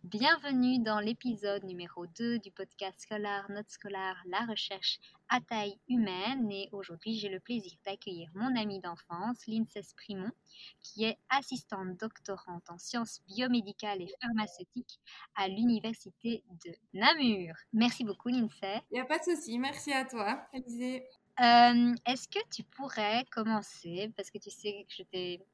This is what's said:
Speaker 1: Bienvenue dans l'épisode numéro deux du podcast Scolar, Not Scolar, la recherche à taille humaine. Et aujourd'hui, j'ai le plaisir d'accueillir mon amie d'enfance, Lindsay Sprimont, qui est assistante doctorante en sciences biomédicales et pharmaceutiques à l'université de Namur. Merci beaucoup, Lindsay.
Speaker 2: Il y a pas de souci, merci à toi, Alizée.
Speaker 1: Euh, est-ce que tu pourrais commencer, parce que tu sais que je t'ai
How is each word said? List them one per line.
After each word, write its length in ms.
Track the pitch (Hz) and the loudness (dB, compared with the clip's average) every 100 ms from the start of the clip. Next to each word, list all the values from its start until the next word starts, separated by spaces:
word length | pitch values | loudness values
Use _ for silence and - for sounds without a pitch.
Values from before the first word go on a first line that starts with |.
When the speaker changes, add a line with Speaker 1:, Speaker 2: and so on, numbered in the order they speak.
Speaker 1:
Bienvenue 720 | 180 208 277 320 294 254 247 254 | -8 2 4 4 2 2 4 4
dans 220 | 220 214 | 2 0
l'épisode 640 | 208 233 254 214 202 202 | 0 -2 -4 -2 -2 -2
numéro 420 | 196 175 170 - 175 | -6 -10 -10 -10 -12
deux 320 | 165 233 233 | -4 -2 -2
du 140 | 202 | -4
podcast 480 | - 190 - 190 190 | -12 -14 -8 -10 -10
Scolar, 500 | - 214 208 202 202 | -8 -4 -2 -4 -4
Not 140 | 202 208 | -10 -10
Scolar, 500 | - 202 190 190 185 185 | -14 -10 -6 -4 -6 -4
la 200 | 185 233 | -4 -2
recherche 540 | 208 - 190 - - - _ - | -4 -4 -4 -4 -4 -12 _ -2
à 120 | 247 | -2
taille 360 | - 226 208 202 - | 0 -4 -4 -6 0
humaine. 600 | 247 208 185 208 269 220 | 2 2 0 -2 0 -2
Et 180 | 196 196 | -2 -6
aujourd'hui, 480 | 196 190 165 214 220 | -10 -12 -10 -6 -4
j'ai 100 | 208 | -4
le 120 | 185 | -8
plaisir 320 | - 240 185 - | -6 -6 -6 -12
d'accueillir 460 | 196 196 - 175 165 | -10 -8 -8 -10 -10
mon 200 | 185 254 247 | -4 0 0
amie 220 | 214 196 | 0 -4
d'enfance, 680 | 180 170 - 170 214 247 - | -8 -10 -10 -6 -4 -6 -4
Lindsay 340 | 220 226 208 | -2 -2 -4
Sprimont, 480 | 196 - - 202 196 - _ - - - | -12 -18 -12 -8 -8 -10 _ -20 -20 -20
qui 240 | - - | -18 -2
est 140 | 220 226 _ | -2 -2 _
assistante 720 | 269 269 254 - 196 185 180 | 0 0 -10 -8 -8 -6 -6
doctorante 640 | 220 - - 190 - 175 - | -8 -10 -10 -10 -10 -12 -12
en 80 | 175 | -16
sciences 420 | - 240 226 - _ | -8 -6 -6 -10 _
biomédicales 760 | 196 254 240 196 202 214 196 | -4 2 2 0 -6 -4 -4
et 80 | 175 - | -6 -8
pharmaceutiques 760 | 240 220 208 196 185 247 - - - - - | -2 -2 -2 -8 -12 -12 -12 -18 -20 -20 -12
à 140 | - 190 | -2 -2
l'université 960 | 196 240 220 220 226 196 _ 233 226 _ 175 | 2 4 4 0 -6 -12 _ -4 -4 _ -18
de 80 | 175 170 _ | -16 -18 _
Namur. 600 | 185 247 330 254 202 170 165 - | 4 4 6 4 2 -2 -12 -2
Merci 320 | 214 240 - | 4 4 2
beaucoup, 240 | 226 190 240 | -4 -4 -2
Lindsay. 520 | 247 214 - 196 214 - | 0 0 -2 -2 -2 -2
Speaker 2:
Il 60 | 240 | -6
y 20 | |
a 60 | 254 | 0
pas 120 | 320 | 0
de 60 | |
souci, 340 | 330 339 - 240 | 2 0 -2 -4
merci 340 | 262 - - | -2 -4 -2
à 120 | 269 | -2
toi, 420 | 254 233 202 269 - | -2 -4 -2 -2 -6
Alizée. 500 | 262 254 233 247 254 - - _ - | -12 -8 -4 -4 -4 -8 -20 _ 6
Speaker 1:
Euh, 540 | 240 240 240 240 240 240 - | 10 12 12 10 6 4 0
est-ce 220 | 254 - | -2 -2
que 100 | 403 453 | -4 -4
tu 140 | - | -10
pourrais 600 | 220 - 277 - 208 226 247 | -12 -10 -6 0 2 2 0
commencer, 800 | - 220 214 208 - 170 175 214 226 | -2 0 0 -2 -12 -8 -6 -6 -8
parce 140 | 190 | -10
que 80 | 202 | -12
tu 120 | 202 | -14
sais 360 | - 208 202 - | -8 -6 -6 -12
que 60 | |
je 80 | - | -16
t'ai 420 | 185 185 180 175 190 | -8 -6 -4 -6 -12